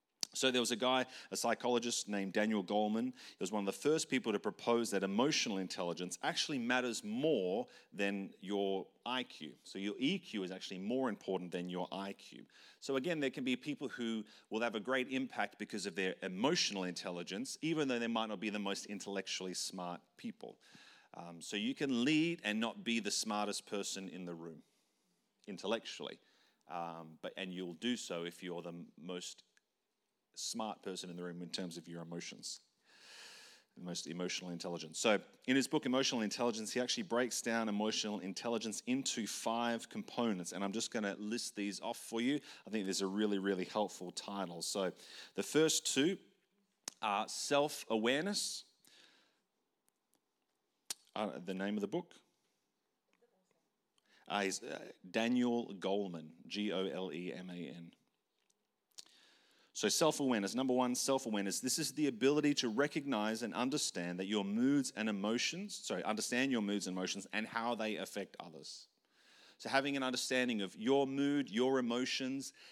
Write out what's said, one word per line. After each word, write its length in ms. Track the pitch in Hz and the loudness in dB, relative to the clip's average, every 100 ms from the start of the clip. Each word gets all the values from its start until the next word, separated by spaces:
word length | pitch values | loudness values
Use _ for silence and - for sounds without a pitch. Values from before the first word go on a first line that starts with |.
| _ - - | _ -12 -8
So 180 | - 131 | 0 2
there 100 | 123 | 4
was 100 | 113 | 2
a 40 | 110 | 2
guy, 300 | 127 131 123 - - | 4 4 2 -6 -8
a 60 | 92 | 0
psychologist 720 | 117 107 127 120 117 - - | 2 2 4 4 2 -2 0
named 260 | 101 95 | -2 2
Daniel 300 | 107 107 107 | 2 4 4
Goleman. 420 | 92 104 107 110 127 | 4 4 4 2 0
He 340 | - - - | -4 -12 -6
was 120 | 95 | -2
one 100 | 104 | 0
of 40 | 98 | 0
the 240 | - 143 | 2 2
first 180 | 156 - | 2 2
people 240 | 131 113 | 0 2
to 40 | 101 | 0
propose 540 | 104 - 120 117 110 | 0 -2 2 4 4
that 100 | 101 | 2
emotional 560 | 95 101 147 151 120 95 | 2 4 4 4 0 -2
intelligence 640 | 92 - 87 85 90 - | -2 -2 -2 -2 -4 -2
actually 380 | 147 175 - 135 | -2 0 0 0
matters 420 | 117 127 123 110 | 2 2 2 -2
more 640 | 104 117 160 123 90 104 - - - | -4 0 2 4 2 0 -2 -10 -10
than 380 | 95 101 101 95 - | 0 2 0 -4 -8
your 440 | 92 101 98 95 - _ | -2 2 2 0 -2 _
I 200 | 117 127 | -4 -2
Q. 300 | 123 - 76 - | -4 -8 -12 -14
So 160 | - 98 | -12 -4
your 160 | 101 110 | -4 0
E 220 | 139 196 | 0 0
Q 240 | - 107 | -2 -4
is 80 | 90 | -4
actually 260 | 92 - 92 | -6 -8 -6
more 320 | 101 127 127 | -2 0 0
important 420 | 101 - 92 90 | -2 -2 -2 -2
than 180 | 90 90 | -4 -2
your 180 | 90 87 | -4 -4
I 220 | 95 98 | -4 -6
Q. 300 | - - 60 - - - - | -10 -14 -18 -20 -20 -20 -12
So 160 | - 135 | -2 0
again, 220 | 170 160 | 2 2
there 120 | 135 | 0
can 140 | 143 127 | 0 -2
be 100 | 127 | -2
people 320 | 151 143 127 | -2 -4 -4
who 360 | - 117 110 104 - - | -2 -2 -2 -4 -14 -4
will 80 | 110 | 0
have 140 | 117 107 | 0 0
a 40 | |
great 280 | 104 131 127 | 0 0 0
impact 480 | 131 127 117 104 - | -2 -2 -2 -2 -4
because 300 | 104 107 98 | -6 -4 -4
of 80 | 87 | 0
their 180 | 92 - | 0 0
emotional 640 | 95 92 139 175 - 98 | -4 0 2 2 0 0
intelligence, 720 | 90 85 95 87 85 95 139 - | -2 -4 -6 -6 -6 -6 -6 -4
even 240 | 156 156 135 | -2 0 2
though 100 | 120 | 0
they 80 | 117 | 0
might 240 | 113 110 | 0 0
not 100 | 98 | -2
be 120 | 107 | -2
the 80 | 104 | -2
most 260 | 98 98 - | -2 -2 -6
intellectually 720 | 101 101 98 - - 92 87 | -8 -4 -4 -4 -4 -4 -4
smart 460 | - 92 87 87 _ - | -6 -6 -6 -8 _ -12
people. 400 | 117 - - - - - - - - - | -12 -10 -12 -14 -20 -20 -20 -20 -20 -14
Um, 220 | 85 85 | -12 -12
so 180 | - 101 | -6 -2
you 160 | 117 | -2
can 300 | 135 139 117 | 0 2 4
lead 380 | 131 156 165 175 | 6 6 4 2
and 160 | 104 107 | 0 0
not 240 | 113 101 | 0 -2
be 160 | 113 117 | 0 0
the 100 | 101 | 2
smartest 540 | - 110 104 104 98 - | 0 0 0 0 -2 -4
person 420 | 104 95 98 95 | -4 -2 -4 -6
in 180 | 92 87 | -8 -8
the 100 | 82 | -8
room 260 | 85 76 - _ _ _ _ _ _ _ - | -10 -12 -18 _ _ _ _ _ _ _ -12
intellectually, 720 | 90 98 113 - - 73 - _ _ _ _ - | -6 -2 -2 -2 -8 -8 -10 _ _ _ _ -8
um, 480 | 85 85 82 80 78 | -6 -6 -6 -12 -10
but, 80 | 92 98 | -10 -6
and 140 | 95 | -4
you'll 220 | 90 87 | -4 -4
do 240 | 82 120 117 | -2 -2 -2
so 260 | - 87 | -2 -4
if 200 | 87 - | -4 -6
you're 180 | 90 85 | -8 -6
the 140 | 85 85 78 - | -6 -10 -12 -12
most 400 | 85 90 - - - _ _ _ _ _ _ _ _ - | -8 -6 -8 -14 -20 _ _ _ _ _ _ _ _ -8
smart 440 | - 117 107 - | -6 -4 -4 -4
person 280 | 98 92 92 | -6 -6 -6
in 60 | 87 | -6
the 60 | |
room 180 | 87 85 | -6 -6
in 80 | 87 | -8
terms 280 | - 90 82 | -6 -6 -6
of 100 | 87 | -10
your 140 | 85 | -10
emotions, 600 | 85 85 - - - - _ _ _ - - - - - - - _ - | -6 -8 -8 -10 -10 -12 _ _ _ -20 -20 -18 -18 -18 -20 -20 _ -12
the 80 | |
most 240 | 87 87 73 | -8 -6 -4
emotionally 460 | 87 90 - 90 | -2 -2 -2 -6
intelligent. 420 | 85 92 82 78 - | -6 -4 -6 -6 2
So 240 | 117 101 - - - | 6 6 4 -6 4
in 80 | 135 | 4
his 120 | 127 | 4
book, 180 | 151 123 | 0 2
Emotional 360 | 127 131 123 | 4 4 2
Intelligence, 500 | 104 - 120 110 107 | 0 2 2 2 -2
he 80 | 123 | 0
actually 240 | 120 - | 0 0
breaks 380 | 92 117 123 - | 2 2 2 0
down 280 | 120 113 110 | 0 2 2
emotional 500 | 104 107 - 107 104 | 2 2 2 -2 -2
intelligence 640 | 92 - 120 117 110 101 120 | -4 -4 0 0 -2 -4 0
into 400 | 135 - 123 101 | 0 0 -2 -2
five 640 | - 113 117 120 117 - | -2 0 2 2 0 -4
components, 640 | 107 - - 117 92 85 | -10 -6 0 2 2 -2
and 120 | 92 | -2
I'm 80 | 98 | -2
just 200 | 110 - | -2 -2
gonna 240 | 113 101 98 | -2 -2 -2
list 360 | 104 117 - 104 | -4 -4 -4 -4
these 260 | 101 90 | -4 -2
off 160 | 107 117 | -6 -6
for 240 | - 117 | -4 0
you. 180 | 123 147 - - 98 | 2 0 -2 -16 -4
I 40 | |
think 160 | 107 95 | -2 0
there's 160 | 92 | 0
a 60 | 95 | 0
really, 320 | 101 107 98 | 2 2 2
really 260 | 98 92 90 | 2 0 0
helpful 460 | 107 101 - 87 | 0 0 -2 -10
title. 500 | - - 101 87 85 | -8 -6 -4 -4 -4
So 300 | - 104 92 - - - - - | -4 0 0 -2 -14 -16 -8 -4
the 80 | |
first 500 | - 147 156 - - | 2 6 6 4 2
two 240 | 131 160 185 - _ _ _ _ _ - - | 4 4 2 -8 _ _ _ _ _ -14 -4
are 260 | 110 101 104 | 0 2 0
self-awareness. 1400 | - - 143 147 - - 113 117 139 190 196 - - - _ - - - _ _ _ _ _ _ _ _ _ _ _ _ _ _ _ _ _ - - _ - | -2 4 4 4 0 0 4 4 4 2 0 -2 -6 -12 _ -20 -20 -20 _ _ _ _ _ _ _ _ _ _ _ _ _ _ _ _ _ -10 -10 _ -2
Uh, 140 | 104 62 95 | -2 -2 -4
the 80 | |
name 240 | 92 101 104 | -2 0 0
of 40 | |
the 60 | 98 | 0
book? 260 | 175 - - _ _ _ _ _ _ _ _ _ _ 480 _ _ _ _ _ _ _ _ _ - | -2 -4 -16 _ _ _ _ _ _ _ _ _ _ _ _ _ _ _ _ _ _ _ _ -4
Uh, 160 | 101 95 | 0 0
is, 160 | - | -2
uh, 160 | 123 - - - 90 | -6 -10 -10 -16 -4
Daniel 640 | 110 117 123 123 120 - 98 | 0 4 4 4 2 -2 -4
Goleman, 500 | 95 101 95 82 78 - - | 0 0 0 -6 -10 -16 -8
G 240 | 101 104 | -2 0
O 140 | 90 95 | 0 0
L 260 | 80 92 | -2 -4
E 200 | 80 90 | -4 -6
M 160 | 90 92 | -8 -8
A 40 | |
N. 380 | 87 76 87 85 - _ _ _ _ _ _ _ _ _ - - - - - _ _ _ | -8 -8 -10 -14 -18 _ _ _ _ _ _ _ _ _ -18 -18 -20 -20 -20 _ _ _
So 160 | - 104 | 0 2
self-awareness, 640 | - 160 151 135 110 95 117 | 6 4 4 2 2 2 0
number 180 | 135 | 2
one, 220 | 123 123 123 | 4 4 2
self-awareness. 640 | - 135 117 104 98 - | 2 2 2 0 0 0
This 180 | 123 - | 0 0
is 140 | 139 | -2
the 160 | 151 143 | 0 0
ability 480 | 110 135 147 147 139 | 4 4 6 4 4
to 120 | 120 | 2
recognize 760 | 110 147 160 139 110 107 110 | 4 2 2 0 2 2 0
and 100 | 113 | -2
understand 640 | 87 131 147 - 95 87 87 | 0 2 2 0 -2 -2 -2
that 60 | 95 | 0
your 180 | 104 | 2
moods 480 | 98 107 131 143 131 101 | 2 4 6 4 2 -2
and 120 | 110 | -2
emotions, 720 | 101 104 120 - 170 202 - | 0 2 2 0 -2 -8 -8
sorry, 200 | - 92 | -4 -2
understand 480 | 92 107 - 123 139 | 0 -2 0 2 2
your 120 | 120 | 2
moods 240 | 101 104 92 | 2 0 0
and 100 | 92 | -2
emotions 300 | 90 98 - | -2 -4 -4
and 140 | 104 110 | -4 -2
how 300 | 117 120 113 | -2 0 0
they 220 | 110 87 | 0 -2
affect 380 | 101 104 95 - | -4 -6 -6 -10
others. 480 | 87 73 - - - _ _ _ - - - - | -14 -14 -14 -14 -18 _ _ _ -20 -20 -20 -10
So 100 | 120 | 2
having 260 | 135 143 139 | 4 4 0
an 60 | |
understanding 600 | 131 123 - 127 123 110 | 0 0 2 2 4 2
of 140 | 95 98 | 0 0
your 300 | 117 139 135 | 4 6 4
mood, 460 | 139 143 143 123 | 2 2 2 2
your 260 | 110 127 131 | 2 4 4
emotions, 760 | 120 120 127 - 131 135 131 - - | 2 0 0 -2 -2 -4 -6 -12 -20